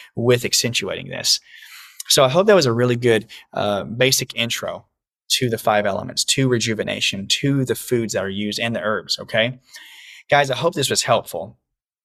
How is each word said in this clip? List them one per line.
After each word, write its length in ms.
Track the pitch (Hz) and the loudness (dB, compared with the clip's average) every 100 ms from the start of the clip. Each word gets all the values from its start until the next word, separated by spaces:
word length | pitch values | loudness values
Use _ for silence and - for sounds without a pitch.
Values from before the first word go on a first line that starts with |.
| - - | -14 -2
with 300 | 120 123 113 | 2 2 2
accentuating 640 | - 120 117 98 85 90 | 0 0 -2 -4 -8 -10
this. 320 | 127 - - _ - - - - - - | -4 0 -2 _ -20 -20 -20 -20 -10 0
So 160 | - | 4
I 60 | 131 | 4
hope 180 | 151 208 | 4 6
that 80 | 196 | 6
was 100 | 135 | 6
a 80 | |
really 220 | 117 123 123 | 2 2 2
good, 320 | 120 110 - - - | 4 2 0 -18 -12
uh, 300 | - 104 101 | -4 -2 -2
basic 500 | - 113 127 127 131 | -4 0 2 2 -2
intro 520 | - 117 - 98 90 - _ _ _ - | -6 -4 -4 -6 -10 -14 _ _ _ -4
to 140 | - 127 | -2 0
the 120 | 113 | 0
five 260 | - 104 104 | 2 2 2
elements, 400 | 98 - - - | -2 -6 -6 -2
to 220 | - 135 | 0 2
rejuvenation, 800 | 120 110 104 95 101 - 98 98 | 2 0 -4 -4 -2 -4 -4 -4
to 360 | - 139 139 | -2 0 0
the 120 | 127 110 | 0 -2
foods 380 | - 123 110 | -2 -2 0
that 100 | 104 | -4
are 60 | 98 | -4
used 300 | 98 104 104 | -4 -4 -2
and 160 | 117 113 | -4 -4
the 60 | |
herbs, 380 | 98 104 - - | -4 -4 -4 -8
okay? 400 | 98 113 113 131 _ - - - - - - | -4 -2 -2 -4 _ -20 -20 -20 -20 -12 0
Guys, 220 | 143 139 | 2 2
I 60 | 120 | 0
hope 180 | 165 | -2
this 160 | 175 131 | -2 -2
was 140 | 110 | 0
helpful. 560 | - 110 - 87 101 - _ _ _ _ | 2 0 0 -10 -10 -16 _ _ _ _